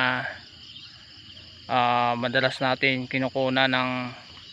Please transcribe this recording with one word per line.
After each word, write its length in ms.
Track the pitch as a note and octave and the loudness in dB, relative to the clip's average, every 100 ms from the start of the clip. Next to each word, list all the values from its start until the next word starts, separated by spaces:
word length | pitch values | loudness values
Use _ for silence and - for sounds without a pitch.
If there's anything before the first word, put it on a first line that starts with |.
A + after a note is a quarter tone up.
| B2+ B2+ B2+ - - - - - - - - - - - - - - | 2 0 -4 -10 -16 -20 -20 -20 -20 -20 -20 -20 -20 -20 -20 -20 -2
ah, 480 | B2 A#2+ A#2+ A#2+ A#2+ | 2 4 4 2 0
madalas 400 | B2 B2+ C3 - | 0 2 0 0
natin 480 | C3 C3 C3+ C3 B2+ | 0 2 2 0 -2
kinukuna 640 | C3 C3 C3+ C3 C3 C3 | -4 -2 0 0 2 2
ng 400 | B2+ B2+ B2+ B2 B2 - - - | 2 0 -2 -6 -10 -18 -20 -4